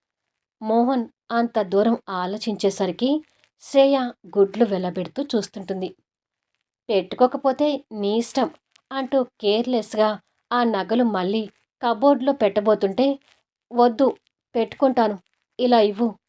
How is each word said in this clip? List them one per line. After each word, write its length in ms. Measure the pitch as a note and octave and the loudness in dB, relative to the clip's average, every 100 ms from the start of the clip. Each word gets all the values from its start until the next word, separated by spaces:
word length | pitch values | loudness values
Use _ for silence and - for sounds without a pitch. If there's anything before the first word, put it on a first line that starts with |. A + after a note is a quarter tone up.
| _ _ _ _ _ - | _ _ _ _ _ -10
మోహన్ 440 | A3 A3+ A#3+ C4 A3+ _ - | -2 0 2 0 -4 _ -6
అంత 280 | A#3 A#3 A3+ | -2 0 -2
దూరం 340 | F#3+ G3 A3+ A#3 - | 0 2 2 0 -4
ఆలోచించేసరికి 1000 | F#3 F3+ G#3+ A3+ G3+ G3 G3 F#3+ E3+ B3+ D#4 - _ _ _ | -6 -6 -6 -6 -2 -2 0 -4 -2 -2 -2 -4 _ _ _
శ్రేయ 340 | - C#4 C#4 C#4 B3 - F3+ | -2 4 4 4 -2 -10 -4
గుడ్లు 380 | G3 G3 G#3+ A3+ | 2 2 2 0
వెల్లబెడుతూ 560 | F#3 F3+ F3 F3 - | 0 -4 -6 -8 -8
చూస్తుంటుంది. 640 | C#4+ A3+ G3 G3+ F#3 F#3+ F#3 - _ _ _ _ _ _ _ _ - | -4 -4 -4 -10 -8 -6 -8 -10 _ _ _ _ _ _ _ _ -2
"పెట్టుకోకపోతే 800 | G3 F3+ - B3 C#4 C4+ C4 D4+ C#4+ - | -2 -2 0 0 2 -2 0 0 -2 -8
నీ 180 | G#3+ G3+ A3 | -6 -2 -2
ఇష్టం" 300 | A#3 - G#3+ - _ _ - | -2 -2 -4 -6 _ _ -12
అంటూ 260 | C4+ C4 C4+ B3 _ | -8 -2 -2 -2 _
కేర్‌లెస్‌గా 720 | G#3 G#3+ A#3+ B3 G#3+ G#3+ G#3+ G#3 _ _ - | -2 0 0 -4 -4 0 0 -2 _ _ -6
ఆ 80 | A#3+ | -2
నగలు 420 | A#3 G3+ F#3 A#3 A#3+ | 0 0 -2 0 0
మళ్ళీ 380 | G3 F3+ A3 G#3 _ _ - | 0 -2 -4 -6 _ _ -6
కబోర్డ్‌లో 520 | A#3+ G#3+ C#4 C#4 C4+ | -4 2 2 2 0
పెట్టబోతుంటే, 760 | C#4 G#3 G#3 G#3 G#3 G3 F#3+ C4+ C#4 _ _ _ _ - | 0 0 2 2 2 0 0 0 0 _ _ _ _ -6
"వద్దు, 360 | A#3+ A#3+ A3 C4 - _ _ _ A#3+ | 2 2 4 0 0 _ _ _ -4
పెట్టుకుంటాను, 640 | A3+ - C4+ B3 A3 G3+ _ _ _ - | -4 0 0 2 0 -2 _ _ _ -4
ఇలా 200 | B3 A#3 | 2 4
ఇవ్వు" 280 | G#3 G3+ A#3 G3+ | 4 2 -2 -4